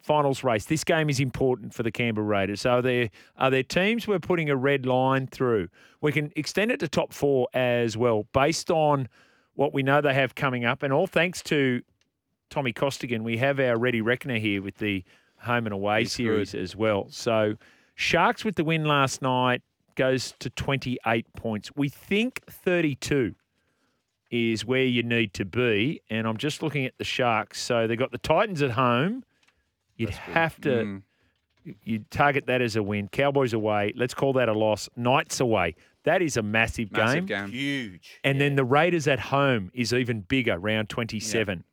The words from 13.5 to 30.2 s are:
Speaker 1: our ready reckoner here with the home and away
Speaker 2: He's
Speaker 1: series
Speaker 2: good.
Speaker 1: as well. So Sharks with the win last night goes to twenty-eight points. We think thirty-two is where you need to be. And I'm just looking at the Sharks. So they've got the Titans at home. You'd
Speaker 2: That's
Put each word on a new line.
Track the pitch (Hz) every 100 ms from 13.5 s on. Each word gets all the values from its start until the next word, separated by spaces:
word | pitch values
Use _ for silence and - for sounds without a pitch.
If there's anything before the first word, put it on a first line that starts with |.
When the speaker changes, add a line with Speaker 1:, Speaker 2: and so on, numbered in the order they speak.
| 139
Speaker 1:
our | 131 117
ready | 123 120
reckoner | 107 127 143 117
here | 107 101
with | 98 -
the | 107 98 - _ _ _
home | 123 120 113
and |
away | 98 101 107
Speaker 2:
He's | 117
Speaker 1:
series | - 117 104 101
Speaker 2:
good. | -
Speaker 1:
as | 92
well. | 98 110 101 -
So | - - 110 107 104 - _ _
Sharks | - - 170 196 240
with | 226 190
the |
win | 156 160
last | 151 143 135 -
night | 135 127 127 123 _ _ _ -
goes | 131 131 - -
to | 131
twenty-eight | - - 139 131 123 - 117 - -
points. | 117 107 - -
We | 143
think | - - 196 240 - -
thirty-two | - - 175 160 135 - 143 110 - _ _ _ _ _ _ _ _ _
is | 120 117 110
where | - 131
you | 131 123
need | 113 117 113
to | -
be. | 98 117 123 104 123 - _
And | 110 113
I'm | 110
just | 147 -
looking | 160 143 131
at | _
the |
Sharks. | - - 123 107 104 -
So | - 120 113
they've | 113
got | 127
the | 117
Titans | - 160 220 170
at | 143
home. | 120 127 120 165 254 - _ _ _ _ _ _ -
You'd | 107
Speaker 2:
That's | -